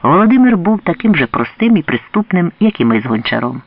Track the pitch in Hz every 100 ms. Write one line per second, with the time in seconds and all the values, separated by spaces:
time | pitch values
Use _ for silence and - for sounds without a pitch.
0 | 120 175 214 254 254 208 175 214 - 160
1 | 220 170 127 - 120 - 233 208 - 120
2 | - 208 214 180 170 - 214 - 117 113
3 | 113 110 113 117 120 127